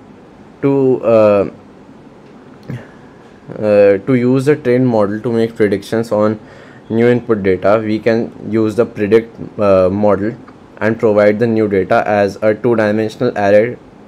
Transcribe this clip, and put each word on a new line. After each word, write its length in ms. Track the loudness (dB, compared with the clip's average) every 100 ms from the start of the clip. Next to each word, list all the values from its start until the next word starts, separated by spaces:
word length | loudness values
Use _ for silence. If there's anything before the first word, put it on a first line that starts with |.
| -20 -20 -20 -20 -20 -6
To, 420 | -2 0 0 0
uh, 460 | 2 4 4 2 -2 -8 -20 -20 -20 -20 -20 -20 -20 -20 -20 -20 -16 -16 -16 -20 -20 -20 -20 -20 -18 -6
uh, 400 | 0 4 4 2
to 160 | 0
use 320 | 0 0 0 0
the 100 | -2
trained 320 | 0 0 0
model 320 | 0 -2 -4
to 100 | -4
make 260 | -2 -2 0
predictions 560 | -2 -2 -4 -6 -2
on 280 | -2 -2 -4 -10 -20 -20 -20 -6
new 200 | 0 2
input 340 | 2 0 -2
data, 380 | 0 0 0 0
we 140 | 0 -4
can 340 | -2 -2 -4 -10 -6
use 260 | -2 -2 0
the 100 | -2
predict, 500 | -2 2 2 0 -12 -12 -2
uh, 300 | 2 4 2
model 460 | 2 0 0 -2 -8 -16 -20 -20 -4
and 200 | -4 0
provide 400 | 0 4 2 2
the 80 | 0
new 220 | 0 0
data 360 | 0 0 0 0
as 300 | 0 0 -2
a 120 | -2
two-dimensional 840 | 0 0 0 0 0 -4 -4 -4 -2
array, 400 | 2 2 2 -4 -18 -20